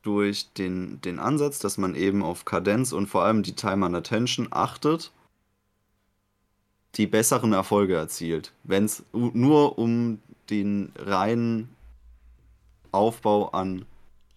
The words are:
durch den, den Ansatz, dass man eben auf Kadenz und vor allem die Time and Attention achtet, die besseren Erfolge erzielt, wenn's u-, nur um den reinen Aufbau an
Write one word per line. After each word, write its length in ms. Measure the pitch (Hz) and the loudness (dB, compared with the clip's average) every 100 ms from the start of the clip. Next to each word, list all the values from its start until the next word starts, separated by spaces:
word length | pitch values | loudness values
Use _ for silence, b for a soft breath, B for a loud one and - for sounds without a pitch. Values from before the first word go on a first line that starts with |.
durch 500 | 107 104 101 101 - | 0 0 0 -2 -8
den, 480 | - 92 92 90 - | -6 -4 -4 -6 -8
den 180 | 92 85 | -8 -4
Ansatz, 400 | 107 147 147 143 | -2 0 0 -2
dass 180 | 101 - | -4 -2
man 180 | 92 71 | -2 0
eben 260 | 98 98 | 0 2
auf 220 | 82 85 | -2 -6
Kadenz 480 | - 90 95 107 127 | -4 -2 2 0 0
und 160 | 85 98 | -2 0
vor 160 | 98 | 2
allem 200 | 98 110 | 4 2
die 120 | 90 - | 0 -4
Time 300 | 107 98 92 | -2 0 0
and 100 | 87 | -2
Attention 540 | 80 110 123 - 120 | -2 -2 0 -2 -4
achtet, 640 | - 101 - 147 165 - _ _ _ _ _ _ _ _ _ _ _ _ _ _ _ _ _ _ - | -2 -2 0 0 0 -4 _ _ _ _ _ _ _ _ _ _ _ _ _ _ _ _ _ _ -2
die 120 | 104 | 2
besseren 460 | 110 113 131 117 | 4 4 2 4
Erfolge 420 | 98 95 101 98 85 | 2 2 2 4 2
erzielt, 560 | 80 - 82 80 - _ | -2 -6 -4 -4 -6 _
wenn's 400 | - 98 104 - - | -2 2 2 -2 -8
u-, 180 | 110 120 | -4 -2
nur 440 | 117 131 151 147 - | 2 4 6 4 2
um 420 | 117 117 117 107 _ - - | 0 0 -2 -4 _ -20 -6
den 420 | 107 101 101 95 - | -2 0 -2 -4 -10
reinen 720 | 98 95 101 117 117 113 120 - - - - - - - _ _ _ _ - | -2 0 2 0 0 -4 -6 -18 -20 -20 -20 -20 -20 -20 _ _ _ _ -4
Aufbau 580 | 98 110 113 110 104 95 | 0 2 0 2 2 2
an 340 | 92 95 92 - - - - _ | -2 -4 -6 -10 -20 -20 -20 _